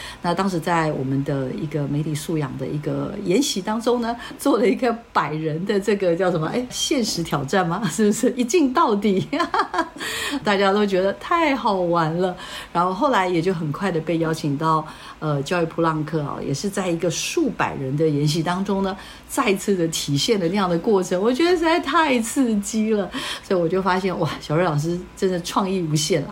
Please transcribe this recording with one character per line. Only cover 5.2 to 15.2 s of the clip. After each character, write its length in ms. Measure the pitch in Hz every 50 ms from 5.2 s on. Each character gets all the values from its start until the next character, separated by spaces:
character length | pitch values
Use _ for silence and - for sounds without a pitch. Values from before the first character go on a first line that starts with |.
| 160 147 151
人 320 | 156 160 156 151 160 185
的 120 | 208 208
这 160 | 196 196 226 208
个 180 | 196 190 175 165
叫 160 | 170 190 180
什 80 | - 160
么？ 80 | 156
哎， 180 | - - 247 254 247
限 340 | - - - - 339 269 214
时 180 | - - 170 165
挑 200 | - 165 143 139
战 240 | 143 202 190 185
吗？ 160 | 262 254 202 233
<laughs> 40 | 156
是 160 | - - 214
不 60 | 208
是？ 200 | 214 - - 240 247
一 60 | 247 240
镜 280 | 247 - 359 285 254
到 240 | 254 339 339 262 208
底， 320 | 202 208 214 185 190 - - 277 320 339 - - 427 381 - - 359 330
<laughs> 600 | - - - - - - - - - 285 269 -
大 100 | 220 202
家 160 | 196 202 196
都 140 | 196 208 208
觉 160 | 196 190 180
得 100 | 190 196 196
太 420 | - - - 349 339 330 294 269
好 260 | 226 214 226 196 185
玩 340 | 175 170 170 170 160 156 160 175
了。 160 | 190 185 175 - - - - - - -
然 140 | - 170 175
后 80 | 185 185
后 160 | 190 294 277
来 180 | 247 196 185
也 140 | 180 180 165
就 100 | 160 190
很 200 | 185 165 175 147
快 200 | 147 - 190 190
的 80 | 175 156
被 200 | 156 - 170 165
邀 120 | 165 160
请 240 | 165 160 - 147 139
到， 300 | 139 160 160 156 156 156 - - - - - -
呃， 240 | -